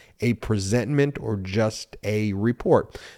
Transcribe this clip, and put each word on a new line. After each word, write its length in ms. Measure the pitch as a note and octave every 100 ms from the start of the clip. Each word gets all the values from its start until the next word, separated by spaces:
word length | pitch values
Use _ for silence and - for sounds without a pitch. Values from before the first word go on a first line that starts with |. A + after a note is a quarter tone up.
| - -
a 140 | A#2+
presentment 840 | A2 - G#2 F#2+ A#2+ A2+ D3 C#3+ -
or 160 | A2 G2+
just 580 | F#2+ G2+ A2 - - -
a 300 | G2+ G#2+ G#2+
report? 640 | G2 A#2 A#2+ F#3+ B2+ - - -